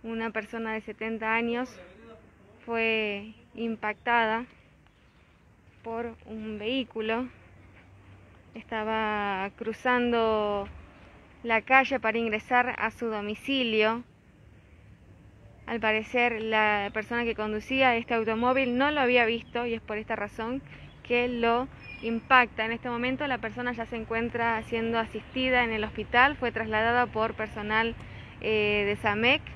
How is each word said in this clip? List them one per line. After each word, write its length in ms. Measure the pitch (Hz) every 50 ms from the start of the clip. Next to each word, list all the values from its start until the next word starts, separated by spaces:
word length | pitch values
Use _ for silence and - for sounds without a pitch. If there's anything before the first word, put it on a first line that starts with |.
Una 280 | - 226 226 226 226 226
persona 420 | 208 226 208 208 - 226 226 226 220
de 80 | 220
setenta 540 | 214 - 208 - 220 220 226 220 220 220 220
años 420 | 226 233 233 233 240 254 254 - - - - - - - 226 - - - - - - - - - - -
fue 680 | - 233 226 226 226 220 220 214 208 202 202 202 220 214 - - - -
impactada 920 | - 233 226 226 214 - 214 208 - - 247 240 240 226 220 220 226 247 254 - - - - - _ _ - _ _ _ - _ - _ _ - _ _ - - _ _ - - - -
por 320 | 226 226 226 240 233 226 - -
un 320 | - 220 220 214 220 214
vehículo. 720 | 208 208 220 254 269 247 - - 226 220 220 226 233 262 247 - - - - - - - - - - - - - - - - - - - - - - - - -
Estaba 960 | 226 - - 226 220 214 220 220 220 220 214 214 208 202 202 196 190 190 202 -
cruzando 1120 | - 226 220 220 - - 254 247 247 240 240 233 233 226 220 220 214 214 208 208 202 196 - - - - - - - - - - - - - - - -
la 180 | 233 226 220
calle 380 | 208 - 262 269 262 247 277 247
para 180 | 220 220 220
ingresar 580 | 233 233 220 214 214 - - 254 247 247 208 - -
a 120 | - 226
su 160 | 214 - 240
domicilio. 960 | 226 220 208 202 208 214 - - - 277 269 254 233 220 214 214 220 226 240 247 - - - - - - - - - - - - - - - - - - - - - - - - - - - - - - - -
Al 120 | - 226 233
parecer, 640 | 220 220 214 214 220 - - 247 240 240 233 220
la 480 | 220 220 220 214 214 214 208 208 202 202
persona 320 | - 220 208 214 233 233 240
que 120 | 233 220
conducía 600 | - 214 214 214 214 214 - 262 262 269 254 240
este 200 | 226 233 - 240
automóvil 640 | 226 220 220 220 220 240 247 254 269 269 247 240
no 140 | 247 269 294
lo 80 | 302 302
había 260 | 262 240 247 247 240
visto 400 | 220 233 233 - - - 240 240
y 100 | 240 226
es 40 | 220
por 180 | - - 214
esta 200 | 214 220 - 226
razón 440 | 214 208 208 - - 220 226 254 277 - - - - - - - - -
que 260 | - 240 240 240 247
lo 380 | 247 240 233 233 233 240 262 269 - - - - - -
impacta. 640 | - 226 233 226 - - 269 254 240 220 - - 220
En 80 | 220 233
este 160 | 226 - 247
momento 360 | 240 233 240 247 262 254 302
la 100 | 285 254
persona 340 | 233 220 220 208 247 247 247
ya 140 | 247 233 226
se 100 | 220 240
encuentra 680 | 233 220 - 226 226 233 233 233 233 233 233 226 220 220
siendo 360 | 214 226 226 226 226 233 226
asistida 640 | 226 220 - 214 220 - - 262 254 254 254 247 240
en 80 | 226
el 140 | 220 220 214
hospital, 500 | 214 - - 214 - - 240 254 277 302
fue 160 | - 262 240
trasladada 540 | 226 226 226 220 220 214 220 233 240 247 247
por 300 | 208 208 220 220 226 214
personal, 600 | - 220 214 - 220 208 208 214 220 226 226 233 - - - - - - - - -
eh, 420 | - 208 220 214 208 208 208 208 202
de 100 | 202 208
samec. 440 | 202 - 214 202 208 226 247 277 311 - - -